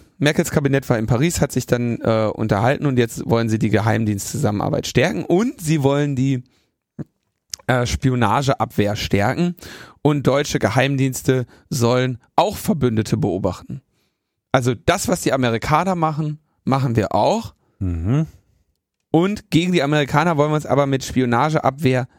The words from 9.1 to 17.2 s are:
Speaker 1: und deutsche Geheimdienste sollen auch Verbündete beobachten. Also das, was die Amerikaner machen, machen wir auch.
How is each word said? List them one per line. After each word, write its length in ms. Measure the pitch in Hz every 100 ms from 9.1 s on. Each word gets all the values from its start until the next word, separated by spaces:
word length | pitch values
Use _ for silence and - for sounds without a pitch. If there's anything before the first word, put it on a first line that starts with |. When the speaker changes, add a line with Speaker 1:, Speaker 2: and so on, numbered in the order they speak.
| 98 104 131 175 175 - - - _
Speaker 1:
und 240 | 147 147 123
deutsche 320 | 139 147 147
Geheimdienste 840 | 104 123 135 139 135 123 - 131 120 - _
sollen 480 | 143 117 127 127 123 _ -
auch 200 | 185 185
Verbündete 600 | - 165 127 110 104 117
beobachten. 640 | 127 90 101 - - 135 - _ _ _ _ _ _
Also 220 | 135 123
das, 340 | 120 - 180 -
was 140 | 175
die 100 | -
Amerikaner 640 | 131 123 113 - 156 180 180
machen, 420 | 160 151 151 151 _ _
machen 320 | - 135 131
wir 200 | 113 95
auch. 400 | 101